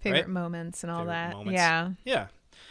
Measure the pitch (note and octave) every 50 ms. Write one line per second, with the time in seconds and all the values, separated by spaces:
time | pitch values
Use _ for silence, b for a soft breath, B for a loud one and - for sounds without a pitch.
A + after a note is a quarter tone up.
0 | - G#3+ F#3 D#3 - - F#3 F3+ E3+ E3+ E3+ E3+ E3+ E3+ F3 - - E3+ E3+ E3+
1 | E3+ E3+ E3 E3+ E3+ F3 F#3 G3+ G#3 G3 F#3 F3+ F3 E3 D#3+ E3 E3+ F#3 F#3 -
2 | - B3+ C4 B2 G2 - - - _ _ B B B B